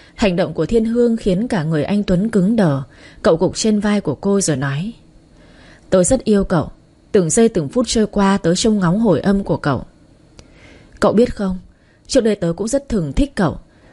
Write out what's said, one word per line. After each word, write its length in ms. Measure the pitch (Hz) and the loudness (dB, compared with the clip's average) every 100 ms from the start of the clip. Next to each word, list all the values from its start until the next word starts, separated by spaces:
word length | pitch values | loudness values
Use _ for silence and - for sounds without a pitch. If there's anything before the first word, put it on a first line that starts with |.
| - - | -20 -2
Hành 200 | 214 180 | -2 0
động 180 | 180 | -2
của 120 | 165 160 | -2 -2
Thiên 200 | 233 220 | 0 0
Hương 320 | 233 240 226 | 0 0 0
khiến 300 | - 180 247 | 0 -2 -2
cả 160 | 214 | -2
người 200 | 156 160 | -2 -2
anh 200 | 143 202 | 0 -2
Tuấn 260 | 202 180 214 | 0 0 0
cứng 260 | 220 185 233 | 0 2 2
đờ. 260 | 185 139 139 - - - | 2 0 -4 -14 -20 -4
Cậu 140 | 226 160 | 0 2
gục 200 | 196 - | 0 0
trên 240 | 226 214 | 0 0
vai 220 | 208 208 | 0 -2
của 140 | 196 127 | -2 -4
cô 260 | 196 202 | -2 0
rồi 160 | 190 143 | 0 -2
nói: 360 | 139 139 196 233 - - _ _ - - - - - | -2 -4 -6 -10 -20 -20 _ _ -20 -20 -20 -20 0
"Tôi 140 | 190 | 2
rất 200 | 175 262 | 2 0
yêu 200 | - 208 | 2 0
cậu. 260 | 196 180 - - _ _ _ | 2 -2 -2 -8 _ _ _
Từng 180 | 208 170 | 0 2
giây 200 | 190 226 | 2 2
từng 200 | 220 139 | 2 -2
phút 180 | 240 240 | -2 -2
trôi 200 | 233 214 | 0 0
qua 300 | - 196 196 | 2 2 2
tớ 180 | 170 175 | 0 0
trông 240 | 233 214 | 0 0
ngóng 200 | 180 185 | 0 2
hồi 200 | 226 156 | 2 2
âm 240 | - 202 | 2 0
của 140 | 196 156 | -2 -4
cậu. 260 | - 127 - _ _ _ _ - - - - - - - | -2 -4 -6 _ _ _ _ -20 -20 -20 -20 -20 -20 -2
Cậu 140 | 202 | 2
biết 220 | - 247 - | 4 2 0
không, 220 | 196 185 - _ _ _ - | -6 -6 -12 _ _ _ -2
trước 140 | 269 | 0
đây 140 | 220 208 | 2 0
tớ 180 | 170 170 | -2 -4
cũng 100 | 208 | -4
rất 220 | 277 277 | -4 -4
thường 240 | 220 151 | -4 -2
thích 180 | 135 277 - | -2 -2 0
cậu. 220 | 170 - - _ - | -2 -2 -12 _ -20